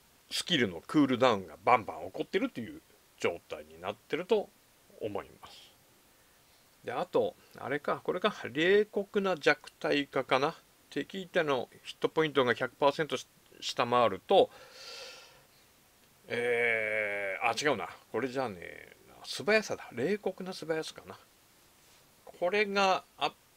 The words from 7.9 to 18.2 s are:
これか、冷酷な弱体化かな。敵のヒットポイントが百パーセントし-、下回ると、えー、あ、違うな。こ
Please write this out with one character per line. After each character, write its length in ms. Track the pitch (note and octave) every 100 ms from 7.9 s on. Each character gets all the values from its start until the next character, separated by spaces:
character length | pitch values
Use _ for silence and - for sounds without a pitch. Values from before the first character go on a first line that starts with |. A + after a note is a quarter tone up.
| D#3
こ 100 | -
れ 60 | F3
か、 140 | G#3+ - A2
冷 340 | C3 F3 G#3 G#3
酷 340 | G#3 G3 G#3
な 140 | F#3+ E3+
弱 360 | D3+ C#3+ -
体 340 | - D#3 D3 C#3
化 160 | C#3
か 160 | B2+ C3+
な。 160 | D3 - _ _ _ D3
敵 240 | - G3 F3+ F3+
の 320 | D3+ C3 - -
ヒ 120 | - -
ッ 20 |
ト 80 | -
ポ 160 | E3
イ 60 | D#3
ン 40 |
ト 120 | C#3 B2
が 80 |
百 200 | A2+ C3 -
パ 120 | C#3+
ー 60 | D3+
セ 80 |
ン 40 | D3+
ト 100 | B2+
し-、 100 | - _ _ -
下 260 | - - A#2+
回 240 | B2 A2+
る 120 | F#2 -
と、 240 | F#3+ - - - - - - - - - - _ _ _ _ _ _ _ _ -
え 1120 | A#2+ A#2+ A#2+ A#2+ A2+ G#2+ G#2+ G#2 G2+ G2 F#2+
ー、 40 | A#2
あ、 60 |
違 200 | A2+ D3
う 40 | A2
な。 120 | E2+ - -
こ 80 | A2